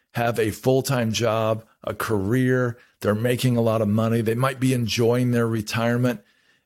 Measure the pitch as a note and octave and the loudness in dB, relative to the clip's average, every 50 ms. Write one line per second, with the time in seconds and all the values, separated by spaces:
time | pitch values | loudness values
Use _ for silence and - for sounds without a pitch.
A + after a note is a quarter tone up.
0 | _ _ - A#2+ A#2+ A#2 A#2 A#2 A2 G#2+ G2 - - C3 C3 C3 B2 - C#3 B2 | _ _ -6 -2 -2 -2 0 0 -2 -2 -2 -2 0 2 2 2 2 0 -2 0
1 | A#2 A2 A2 G#2 A#2 A2+ G#2+ A2+ A2 A2 A2+ G#2+ - _ _ _ - - A2 - | 0 -2 -2 0 0 0 0 0 0 0 -2 -2 -6 _ _ _ -10 -8 -6 -6
2 | - - A2 G2+ F#2+ G2 A#2+ B2+ B2+ B2+ B2+ B2+ B2+ A#2+ A#2 - - _ _ - | -4 -2 -2 0 0 0 0 0 2 2 2 0 0 -2 -4 -8 -14 _ _ -4
3 | - G2+ G#2 G#2+ A2+ B2 B2+ A#2+ - B2 A#2+ A#2 A#2 A2+ A2 A2+ A2 G#2 G#2 A2+ | -2 0 0 0 0 -2 0 0 0 0 2 2 2 2 2 2 2 2 2 2
4 | A2+ A2+ A2+ A#2 A2 A2 A2+ A#2+ C3 C3+ C3 B2 B2+ C3 C3 B2 A#2+ G#2 - A#2+ | 2 2 0 0 0 0 0 0 0 -2 -2 0 0 0 0 0 -2 -2 0 2
5 | A#2+ A2+ A#2+ B2 B2+ B2 B2 A#2+ A#2 A2+ A2+ A2 G#2 - - A2+ A2+ A#2 A#2+ A#2+ | 2 2 2 2 2 0 0 0 0 0 -2 -4 -4 -4 -4 -2 0 0 0 0
6 | B2+ B2 G#2+ G#2 - _ _ _ _ _ _ _ _ | 0 0 -2 -4 -10 _ _ _ _ _ _ _ _